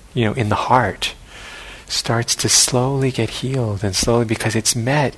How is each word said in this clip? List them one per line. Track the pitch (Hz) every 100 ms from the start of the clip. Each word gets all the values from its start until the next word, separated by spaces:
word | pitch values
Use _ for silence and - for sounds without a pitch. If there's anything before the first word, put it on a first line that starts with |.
| -
you | 127 110
know, |
in | 135 104
the | 104 -
heart | 127 107 - - - - - - - - - -
starts | - - 117 120
to | - 110
slowly | - - 127 127 139 131
get | 123 110
healed, | - 135 131 117 98
and | 101
slowly, | 92 - 117
because | 113 113 120 110
it's | -
met | 123 117 147 135